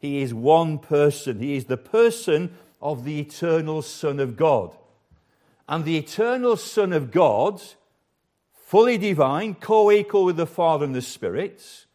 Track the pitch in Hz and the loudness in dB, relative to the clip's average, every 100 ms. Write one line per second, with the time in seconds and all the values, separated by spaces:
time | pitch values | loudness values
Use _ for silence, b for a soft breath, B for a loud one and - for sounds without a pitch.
0 | 143 143 135 117 123 160 165 151 - 147 | -6 -4 -4 -2 4 4 4 -4 -2 2
1 | 147 143 - 110 127 143 123 123 - 220 | 2 0 -8 -8 -6 -6 -6 -8 -2 2
2 | 233 233 - 156 175 B B B 143 143 | 2 2 -2 -2 -2 B B B -8 -8
3 | 123 151 147 - 170 165 156 156 151 - | -6 -8 -8 -6 0 0 0 -6 -8 -6
4 | 156 139 135 113 160 131 87 - _ _ | -4 -2 -4 0 2 2 0 -12 _ _
5 | _ _ _ _ _ _ - 156 156 160 | _ _ _ _ _ _ -8 -6 -2 -4
6 | 147 - 226 254 247 220 - - 196 170 | -4 -4 -2 0 0 -2 -2 -2 0 0
7 | 131 156 160 104 156 202 - _ _ _ | -2 2 4 4 0 -2 -14 _ _ _
8 | _ _ _ _ _ _ _ 190 233 233 | _ _ _ _ _ _ _ 4 4 2
9 | 202 170 131 143 214 190 - 220 208 208 | 0 2 2 0 -6 -10 0 4 6 4
10 | 202 202 185 165 165 - 170 156 143 131 | 4 0 2 0 -4 0 0 0 -2 -6
11 | 127 - 98 95 190 - - - _ | -8 -8 -6 -4 -8 -10 -20 -20 _